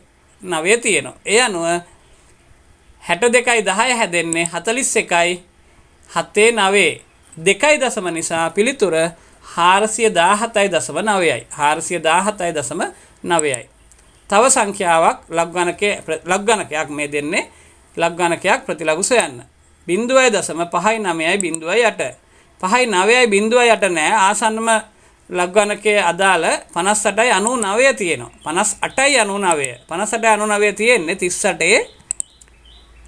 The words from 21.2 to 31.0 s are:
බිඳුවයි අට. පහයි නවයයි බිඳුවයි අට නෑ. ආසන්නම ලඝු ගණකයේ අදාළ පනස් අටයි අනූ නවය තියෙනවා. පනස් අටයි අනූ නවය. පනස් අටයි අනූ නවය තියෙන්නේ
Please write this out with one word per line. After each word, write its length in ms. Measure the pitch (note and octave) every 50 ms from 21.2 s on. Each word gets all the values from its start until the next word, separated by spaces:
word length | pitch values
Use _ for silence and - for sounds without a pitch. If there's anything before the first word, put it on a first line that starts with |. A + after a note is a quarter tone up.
| D#3+ E3 F#3 G3+
බිඳුවයි 460 | G3 E3+ D3+ D#3 D#3+ D#3+ F#3 A3+ A#3+
අට. 180 | G#3 - F3+ D#3 B2+ - - _ _ _ _ _ _ _ -
පහයි 260 | - F#3 G#3+ B3 B3+
නවයයි 400 | A#3 G3+ F3+ F#3 G#3 A#3 B3+ B3+
බිඳුවයි 440 | A#3 G3 G3 G#3 A3 A#3 B3 A#3+ A#3
අට 140 | A3 G3+ G#3
නෑ. 260 | F#3+ F3+ D#3+ D3+ D#3+ G#3
ආසන්නම 560 | A3 F#3+ G3 G#3+ G#3+ A#3+ A3 A3 A3 A3+ A#3 A3+ G#3+ - - _ _ _ _ _ _ _ -
ලඝු 220 | F3+ F3+ F3+ F3+ F3+
ගණකයේ 500 | G#3+ G3+ G3+ G#3 G3+ - G#3+ G#3 G#3 F#3+
අදාළ 440 | E3+ E3+ E3+ G3 G3 F#3 E3+ D#3+ G3 C#4 D#4+ - -
පනස් 360 | - E3+ E3+ G3 G#3+ G#3 -
අටයි 240 | A3 G3 G3+ A#3 B3
අනූ 260 | G#3+ F#3 G3+ A#3 B3+
නවය 380 | B3 G#3+ F#3+ G3 A3+ C4 C4+ B3+
තියෙනවා. 400 | G#3 G3+ E3+ D3+ B2+ A#2+ - - -
පනස් 300 | - D#3 D#3 F3+ G#3+ G#3 - -
අටයි 380 | - A3 - - C4+ C#4 C#4+ B3
අනූ 200 | A3 G3+ G3 G3+
නවය. 300 | G3+ F3+ E3+ D3 C3+ B2+ A#2+ - -
පනස් 300 | - D#3 F3 G#3 G#3+ -
අටයි 140 | A3+ G#3+ A3+
අනූ 180 | G#3+ G#3 G#3+
නවය 260 | G#3+ G#3 G#3 G#3 G#3 F#3+
තියෙන්නේ 420 | - G#3 A#3 B3 G#3+